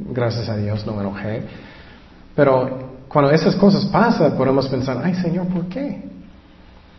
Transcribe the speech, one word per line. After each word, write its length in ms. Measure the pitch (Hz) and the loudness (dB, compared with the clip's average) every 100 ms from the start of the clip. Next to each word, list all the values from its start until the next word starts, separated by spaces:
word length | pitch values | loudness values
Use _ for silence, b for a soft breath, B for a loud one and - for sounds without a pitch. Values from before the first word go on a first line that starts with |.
| 139 | -6
gracias 360 | 127 117 110 110 | -2 -2 -2 -4
a 80 | 104 | -4
Dios 300 | 104 107 113 | -2 -4 -4
no 60 | |
me 80 | 107 | -6
enojé. 420 | 98 101 107 113 - B B B B B B B - - | -6 -6 -6 -6 -8 B B B B B B B -8 2
Pero 540 | 139 131 127 - - - - | 4 4 0 -6 -12 -16 0
cuando 240 | 147 139 | 2 4
esas 240 | 160 202 - | 4 2 4
cosas 300 | 202 196 - | 4 4 2
pasan, 500 | 160 233 220 147 131 | 2 2 4 2 2
podemos 320 | 131 135 127 | 2 2 0
pensar, 320 | 131 127 120 | -2 -2 -2
"Ay, 120 | 170 | -2
Señor, 320 | 180 170 180 180 | -2 -2 -2 -2
¿por 180 | 180 - | -4 -4
qué?" 360 | 262 285 202 - - - b b b b b b | -6 -8 -8 -12 -18 -20 b b b b b b